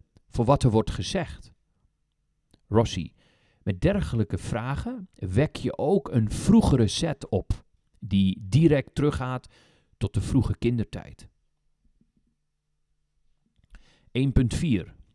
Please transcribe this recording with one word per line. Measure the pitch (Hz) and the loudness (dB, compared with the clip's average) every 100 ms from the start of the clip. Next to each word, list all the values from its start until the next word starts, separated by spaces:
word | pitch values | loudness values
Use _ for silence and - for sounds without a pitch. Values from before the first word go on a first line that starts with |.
| _ _ _ | _ _ _
voor | - | -2
wat | 117 139 | 2 4
er | 127 | 4
wordt | 110 - | 2 0
gezegd." | - - 190 165 - - _ _ _ _ _ _ _ _ _ _ _ - | -4 -4 -4 -6 -10 -20 _ _ _ _ _ _ _ _ _ _ _ -2
Rossi: | 101 - 95 - _ _ _ _ _ | 2 2 -2 -8 _ _ _ _ _
"Met | - 92 | -6 -2
dergelijke | 170 202 151 117 107 98 | 0 0 -2 -2 -2 -4
vragen | - 113 120 143 233 254 185 | -6 -6 -6 -6 -8 -10 -14
wek | - 92 92 156 - | -12 -4 0 0 -2
je | 123 - | -6 -4
ook | 135 190 - | 0 0 0
een | 123 110 | 0 0
vroegere | - - 226 - 143 110 | -2 4 4 6 4 2
set | - 165 - - | 0 -4 -6 -4
op, | 98 - - _ _ _ - | -4 -2 -6 _ _ _ -16
die | 101 98 95 - 98 | -2 2 2 0 0
direct | 127 160 147 - | 4 4 4 -2
teruggaat | - 143 - 127 127 - _ _ _ _ - | -2 -2 -2 -4 -8 -10 _ _ _ _ -8
tot | 95 | -4
de | - | -4
vroege | 92 135 110 - | 0 0 0 -2
kindertijd." | 117 120 104 95 - - - _ _ _ _ _ _ _ _ _ _ _ _ _ _ _ _ _ _ _ _ _ _ _ _ - _ _ _ | -2 -2 -6 -8 -16 -20 -20 _ _ _ _ _ _ _ _ _ _ _ _ _ _ _ _ _ _ _ _ _ _ _ _ -20 _ _ _
Eén | 123 139 | -2 2
punt | 131 120 | 4 2
vier. | - 170 104 - - - | 0 0 0 -2 -16 -20